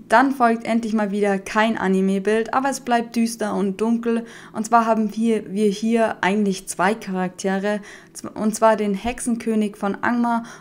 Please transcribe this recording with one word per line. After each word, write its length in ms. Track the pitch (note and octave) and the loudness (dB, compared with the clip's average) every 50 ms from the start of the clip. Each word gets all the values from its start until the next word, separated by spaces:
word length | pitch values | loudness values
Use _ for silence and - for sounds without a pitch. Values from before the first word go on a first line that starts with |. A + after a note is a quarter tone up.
| - - | -2 2
Dann 220 | G#3+ A#3 C4+ C#4 | 4 4 4 4
folgt 360 | C4+ - A#3+ A#3 A#3 A#3 - | 2 2 2 2 2 0 -2
endlich 260 | - A3+ A3+ A#3 G#3+ G#3+ | -2 -2 0 0 0 0
mal 180 | A3 G#3 G3 | 0 0 0
wieder 280 | G3+ G#3 G#3 G3+ G3 F#3+ | 0 0 2 2 0 0
kein 380 | F#3+ - - G#3+ A3 A3+ A3 | -2 -2 0 2 2 2 2
Anime-Bild, 760 | - - F#3+ F#3+ F#3+ F#3+ G3 G3 G3 F#3+ G#3 A3 A3+ A3 - - | 0 0 2 2 4 4 2 2 0 0 0 0 0 0 0 0
aber 160 | C4+ C4 C#4 | 0 0 0
es 120 | C4+ C4+ | -2 -4
bleibt 340 | - A#3+ A#3+ A#3 A#3 A#3 - | -2 0 0 0 0 0 0
düster 400 | A#3 A3+ A3+ A#3 - G#3+ G#3 G3 | 0 0 0 0 -2 -4 -2 -2
und 240 | F#3+ G3 G3 F#3+ G3 | 0 -2 -2 -2 0
dunkel. 460 | G#3+ A3+ A#3 A#3 A#3 A#3 A#3 A#3 A#3 - - - - - | 0 0 0 0 0 0 -2 -2 -4 -6 -14 -20 -18 -12
Und 140 | - A3 A3 | -8 -8 0
zwar 220 | - A#3 A#3 A3+ | 2 4 4 4
haben 280 | A3+ A3 A3 G#3+ G3 - | 4 2 2 0 -2 -2
wir, 380 | A3 A3+ A3+ A3 G#3 A3 - F#3+ | 0 0 2 2 0 -2 -4 0
wir 160 | G3+ G#3+ G#3 | 2 2 2
hier 480 | F#3+ - A3 A3+ A#3 A3+ A3+ G#3+ - - | 2 2 0 0 2 2 2 0 0 0
eigentlich 480 | - F3+ G3+ G#3+ G#3 G3 F#3 - - | 0 0 2 2 2 0 0 -2 -6
zwei 280 | - - - F3 G3 A3+ | -8 -2 0 0 0 0
Charaktere, 840 | A3+ - G3 F#3 F#3 F#3 F3+ F#3 - - F#3+ F#3+ G3 F#3+ G#3 G#3 G3+ G3+ - - - - - - | -2 -4 -6 -4 -4 -4 -4 -6 -4 -4 -2 -2 -2 -2 -2 -4 -4 -6 -12 -20 -20 -20 -20 -18
zw-, 240 | - - - - | -14 -14 -12 -6
und 160 | - G#3+ G#3+ G#3+ | -4 -2 -2 0
zwar 220 | - A3+ A3 A3 | 4 4 4 4
den 180 | G3+ G#3+ G#3 G3 | 4 2 0 -2
Hexenkönig 840 | F#3+ - A#3+ B3+ - - B3 A3+ A#3 - A3+ A3 G#3+ G#3+ G3+ G#3 | -2 -4 -4 -6 -4 -4 -4 -2 -2 -2 0 0 0 0 -2 -2
von 180 | - G#3 G3 G3 - | -4 -4 -4 -4 -2
Angmar 320 | - A3 A#3+ A#3+ A#3 A#3+ A#3 A#3 A#3 - - - | -2 0 0 0 0 0 0 -2 -4 -6 -14 -20